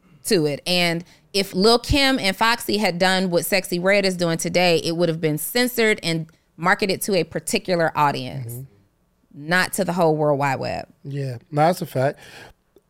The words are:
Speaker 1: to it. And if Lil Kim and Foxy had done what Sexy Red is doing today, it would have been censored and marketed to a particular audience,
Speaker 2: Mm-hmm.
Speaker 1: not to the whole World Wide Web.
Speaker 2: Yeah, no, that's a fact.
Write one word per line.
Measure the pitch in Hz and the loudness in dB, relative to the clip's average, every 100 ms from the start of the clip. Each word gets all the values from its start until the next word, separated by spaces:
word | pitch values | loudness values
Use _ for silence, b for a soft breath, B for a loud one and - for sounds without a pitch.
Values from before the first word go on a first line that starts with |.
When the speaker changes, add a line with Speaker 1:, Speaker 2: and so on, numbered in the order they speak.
| _ - - | _ -16 0
Speaker 1:
to | 202 151 | 2 2
it. | 143 - | -2 -2
And | 180 175 170 175 b b | 0 2 0 -6 b b
if | 196 196 185 | -2 -2 2
Lil | 208 240 | 4 4
Kim | - 285 269 269 | 2 2 4 2
and | 190 190 | 0 0
Foxy | 226 233 - 208 | 0 0 -2 0
had | 214 175 | 0 2
done | 185 190 185 | 2 2 2
what | 185 175 | 0 0
Sexy | 196 185 175 | -2 0 -2
Red | 185 202 190 | 2 2 2
is | 180 | 0
doing | 175 165 | -2 -2
today, | 175 170 180 165 | -2 2 2 2
it | - 165 | 0 0
would | 175 | 0
have | 160 | 0
been | 165 151 | -2 -2
censored | - 240 247 247 220 214 | -4 -2 -2 0 0 0
and | - 165 160 b b - | -2 -4 -6 b b -4
marketed | 170 202 208 185 | 0 0 0 -2
to | - 190 | -2 -2
a | |
particular | 165 170 - 214 - 175 160 151 | -2 -6 -4 -4 -2 0 0 2
audience, | 147 131 127 139 117 | 0 0 -6 -10 -10
Speaker 2:
Mm-hmm. | 120 135 _ _ _ _ _ _ 143 151 | -12 -16 _ _ _ _ _ _ -16 -2
Speaker 1:
not | 180 180 | 0 0
to | - | -2
the | 180 | -2
whole | 175 165 151 | 2 2 2
World | 151 139 | 2 2
Wide | 139 131 | 0 -2
Web. | 123 87 - _ | -4 -6 -10 _
Speaker 2:
Yeah, | 143 139 135 120 _ | -12 -8 -8 -10 _
no, | 147 156 | 2 2
that's | 180 | 2
a | 165 | -4
fact. | 135 135 - B B B _ _ _ _ | 0 0 -2 B B B _ _ _ _